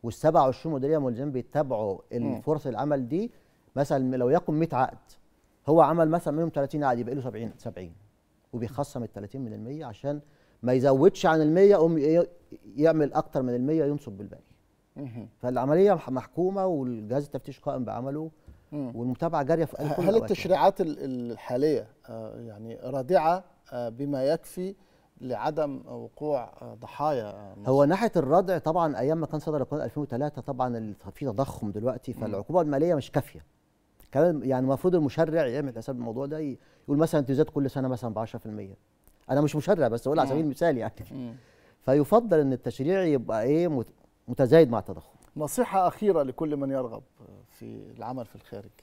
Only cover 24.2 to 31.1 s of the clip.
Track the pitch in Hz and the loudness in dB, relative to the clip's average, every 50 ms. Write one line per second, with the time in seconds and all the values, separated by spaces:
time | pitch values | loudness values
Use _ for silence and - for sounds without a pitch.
24.2 | 131 139 160 170 - - - 180 180 190 196 _ _ _ _ _ _ _ _ _ | 0 0 0 0 -4 -12 -10 -8 -8 -8 -10 _ _ _ _ _ _ _ _ _
25.2 | 127 127 120 104 117 151 151 156 151 143 135 131 - - 123 120 117 113 _ - | -8 -8 -6 -4 -4 -4 -2 -2 -4 -4 -4 -10 -12 -14 -14 -14 -14 -16 _ -8
26.2 | 147 151 147 127 117 - - - - 117 113 113 120 - - - 143 156 147 123 | -4 -4 -2 -4 -4 -8 -16 -18 -18 -18 -16 -16 -18 -18 -8 -4 -2 0 0 -2
27.2 | 107 104 101 101 104 98 95 101 104 127 131 139 143 143 180 196 233 214 - 180 | -4 -6 -10 -14 -16 -18 -18 -6 0 4 6 6 6 6 4 2 0 0 2 0
28.2 | 135 127 151 185 196 180 185 156 - 156 160 180 170 156 131 95 123 143 160 165 | 2 4 4 4 4 2 -2 0 0 0 0 2 0 0 0 -2 0 0 0 -2
29.2 | 156 - - 151 - 165 151 147 127 - 143 147 127 117 - 151 147 - - 127 | -2 -4 -6 -6 -4 -4 -2 -2 -2 -4 -4 -6 -6 -6 -6 -6 -6 -6 -4 -4
30.2 | 147 147 - 143 - - 135 123 127 127 120 113 110 107 98 _ - 95 | -4 -4 -6 -8 -10 -10 -4 -4 -2 -2 -2 -6 -6 -10 -12 _ -16 -18